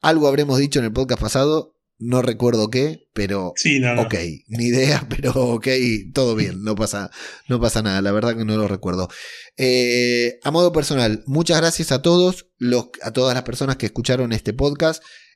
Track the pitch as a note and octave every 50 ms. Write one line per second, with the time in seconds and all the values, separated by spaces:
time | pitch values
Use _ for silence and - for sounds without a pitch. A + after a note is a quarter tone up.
0 | - D#3+ D#3+ D#3+ D3+ C#3 C3+ D3 D3 C#3+ C3 C3 C#3 C#3+ - D3 A#2 A2+ G#2+ B2+
1 | C3 B2+ A#2+ - G#2+ G2+ - C3 C#3 D3 D#3 D#3 D3+ - _ _ _ _ _ _
2 | A2+ A#2+ B2 B2+ A#2+ B2 A2+ G#2+ B2 A#2+ A#2 A2 G#2+ A2 A#2 B2+ C#3 D3+ D#3+ -
3 | _ _ _ - G2+ F#2+ G2+ G2 F#2 F2 - - - D#3+ C#3+ C3+ C3 B2 A#2+ A#2
4 | A2 A2 A2 F2 E2+ E2+ D2+ - _ _ A2 A#2 A#2+ A#2+ A#2+ C3 C3 C#3+ D3 C3+
5 | C#3+ - - - C#3 B2 A2+ C3 B2+ B2 A#2 A2+ - C3+ C3 C3 B2+ B2 A2+ G#2+
6 | G2 - - C#3 C3 A#2+ A2+ A2 G#2+ F#2+ F2+ F#2 G#2 G#2+ G#2+ G2+ G#2+ G2+ - G2+
7 | G2 F2 - - - - - - _ - B2 A#2+ B2 A2+ - A2+ A2 G#2 F#2+ F#2+
8 | G2 G2+ G2+ G#2+ A2+ A#2+ A2+ A2+ A2+ G#2+ G#2+ A2 G#2 G2+ G2+ F#2+ - F#2 F2+ F#2
9 | F#2 F2 - - - - - - - - _ - C3 B2+ B2+ B2 B2 B2 A#2+ B2
10 | B2 A#2+ A#2+ A#2+ A#2+ A#2+ A#2+ - - C3+ D3+ E3+ F3+ F3 E3 D#3+ C#3+ - D3+ C3
11 | A#2+ A2 A2 A2 - C3+ C3+ D#3 E3+ E3 E3 D#3 E3 E3 D#3+ - D#3+ - C3+ B2+
12 | - E3+ F3 F3+ F3+ F3+ F3+ - - _ _ _ B2 A#2+ B2 A#2+ A2+ - - -
13 | - A2+ A2 C3 B2+ C3 B2 B2+ B2 - - - C#3 C3+ B2+ - - G#2 - -
14 | A#2 - B2+ B2+ C3 A#2 A2+ G#2+ - G#2+ G#2 B2 C#3 C#3+ C#3+ C#3+ E3 D#3+ D#3+ -
15 | - - - - - _ _